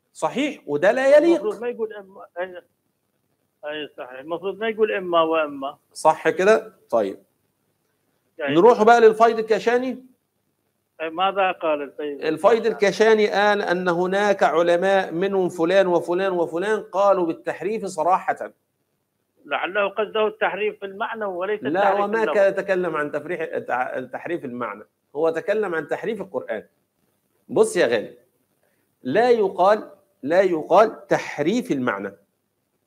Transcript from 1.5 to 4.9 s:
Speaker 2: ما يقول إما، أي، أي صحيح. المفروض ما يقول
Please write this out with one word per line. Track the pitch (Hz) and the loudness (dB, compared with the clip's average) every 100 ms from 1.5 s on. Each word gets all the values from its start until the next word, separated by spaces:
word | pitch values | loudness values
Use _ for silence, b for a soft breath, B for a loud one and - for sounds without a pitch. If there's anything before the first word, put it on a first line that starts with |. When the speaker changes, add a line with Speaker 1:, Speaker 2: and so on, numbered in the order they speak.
| 196 | -6
Speaker 2:
ما | 240 | -8
يقول | 220 220 | -6 -8
إما، | 208 190 196 202 - | -10 -18 -20 -16 -10
أي، | 185 175 175 _ _ _ _ _ _ _ _ _ | -10 -12 -20 _ _ _ _ _ _ _ _ _
أي | 147 151 151 - | -12 -10 -12 -14
صحيح. | 131 127 | -18 -16
المفروض | 143 165 190 190 | -10 -8 -8 -6
ما | 226 | -6
يقول | 214 214 | -2 -2